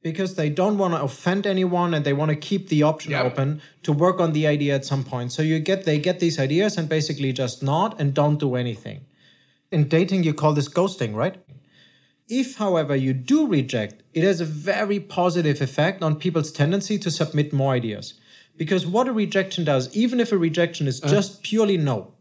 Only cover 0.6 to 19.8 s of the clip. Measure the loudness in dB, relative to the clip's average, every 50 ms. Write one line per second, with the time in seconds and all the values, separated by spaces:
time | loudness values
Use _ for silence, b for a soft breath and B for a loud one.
0.6 | 2 2 2 2 2 0 0 0 -2 -4 -6 -2 -2 0 0 0 0 0 0 2
1.6 | 0 2 2 0 0 2 0 0 0 0 0 2 2 0 0 -2 -2 -2 -4 -4
2.6 | -2 0 2 4 4 4 2 0 -4 -6 -2 0 0 -2 0 0 -2 -2 -2 -4
3.6 | B B B B _ -2 0 4 4 2 4 2 0 2 2 2 2 2 2 2
4.6 | 2 0 0 0 -2 -2 -4 -4 -2 -4 -6 -6 -6 -6 -4 -2 0 0 0 0
5.6 | 2 0 -2 0 0 0 0 2 2 0 0 0 0 -2 0 0 0 0 2 2
6.6 | 2 2 0 -2 -2 0 0 -2 0 -2 -4 -2 -2 -4 -2 -2 -4 -4 -4 -4
7.6 | -2 0 0 2 0 -2 -2 -2 -2 0 2 2 2 2 2 0 0 -2 -2 -2
8.6 | -2 -4 -6 -8 -10 -14 -14 -14 -16 _ b b b b b b b b b b
9.6 | b b 0 2 2 4 4 2 2 2 2 2 2 0 0 2 2 2 2 2
10.6 | -2 0 0 0 0 0 -2 -4 -6 -6 -2 -2 -2 -4 -4 -8 _ _ -20 -20
11.6 | b b b b b b b b b b b b b -6 -2 -2 -2 -2 -2 -2
12.6 | 0 2 2 2 2 2 0 0 2 0 0 -2 2 2 4 4 4 4 2 0
13.6 | 0 0 -2 -4 -4 -4 -8 _ -20 _ _ 2 2 2 2 2 -2 -6 -6 -6
14.6 | -4 -2 -2 -2 0 -2 -2 -4 -4 -6 -2 0 0 2 2 2 2 2 0 0
15.6 | -2 -4 0 0 0 0 0 -2 -2 -2 -2 0 -2 -2 0 0 -2 -2 0 0
16.6 | 0 2 2 -2 -2 -2 -4 -2 -2 -4 -2 -2 -2 -2 0 0 0 0 0 0
17.6 | 0 2 0 0 -2 -4 -6 -8 -12 -16 -18 b b b b b b b b -8
18.6 | -2 0 0 0 0 0 0 0 0 2 0 0 -2 0 0 0 -2 0 -4 -4
19.6 | 0 0 2 0